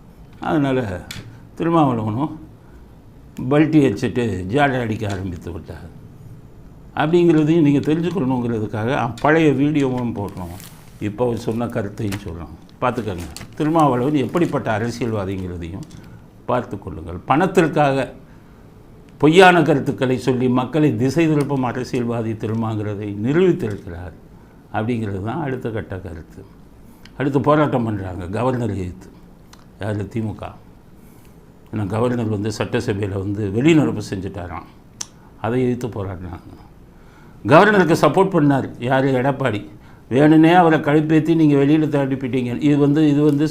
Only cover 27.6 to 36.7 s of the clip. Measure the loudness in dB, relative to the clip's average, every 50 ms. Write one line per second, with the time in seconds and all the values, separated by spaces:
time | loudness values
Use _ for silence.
27.6 | 2 2 0 -2 -2 -2 -4 -6 -6 -8 -10 -10 -10 -8 -6 -4 -2 -2 -2 -2
28.6 | -4 -4 -4 -6 -6 -8 -10 -14 -18 -20 -20 -20 -20 -20 -20 -20 -20 -20 -20 -20
29.6 | -20 -20 -16 -12 -8 -6 -6 -6 -6 -6 -6 -6 -6 -6 -8 -10 -12 -14 -16 -18
30.6 | -20 -20 -20 -20 -20 -20 -20 -20 -20 -20 -20 -20 -20 -20 -20 -20 -20 -20 -20 -20
31.6 | -20 -12 -8 -8 -6 -4 -2 -2 -2 -2 -2 -2 -2 -2 -2 -4 -4 -4 -4 -4
32.6 | -6 -2 -2 -2 0 0 -2 -2 -2 -4 -4 -4 -4 -4 -4 -4 -4 -4 -2 2
33.6 | 4 6 6 6 4 2 0 -4 -6 -8 -8 -8 -8 -8 -8 -10 -10 -10 -12 -12
34.6 | -14 -16 -20 -20 -20 -20 -14 -14 -14 -14 -14 -20 -20 -20 -20 -6 -4 -2 -2 0
35.6 | 0 0 -2 -2 -6 -8 -8 -6 -8 -8 -8 -10 -12 -12 -14 -14 -16 -18 -20 -20
36.6 | -20 -20